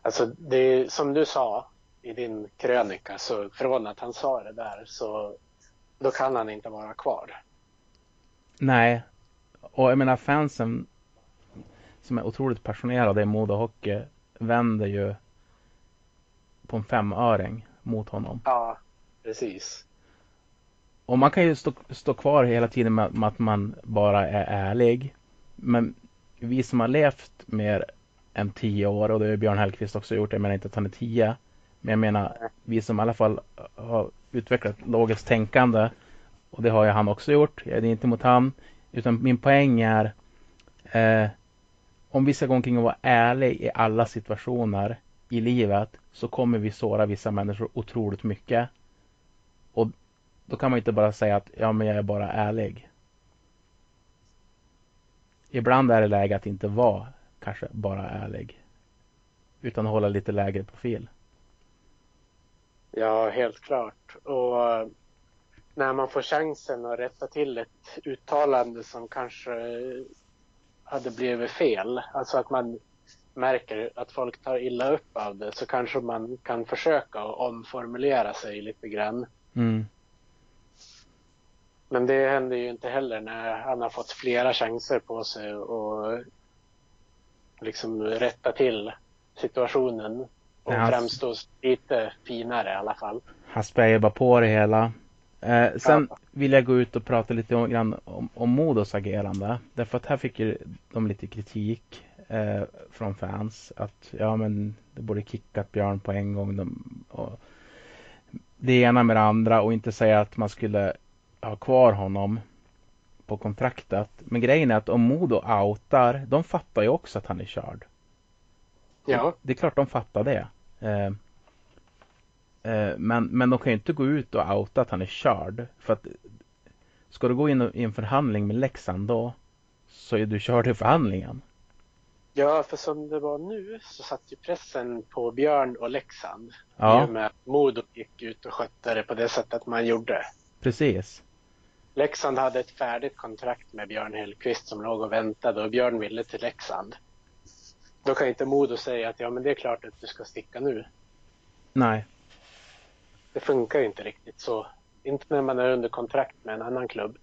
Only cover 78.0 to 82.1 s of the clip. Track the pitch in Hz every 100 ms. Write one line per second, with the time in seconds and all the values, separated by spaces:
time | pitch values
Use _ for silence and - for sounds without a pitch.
78 | 139 135 107 - 113 104 104 - 113 104
79 | 107 120 - _ _ 123 117 110 107 _
80 | _ _ _ _ _ _ _ _ - -
81 | _ _ _ _ _ _ _ _ _ 127
82 | 123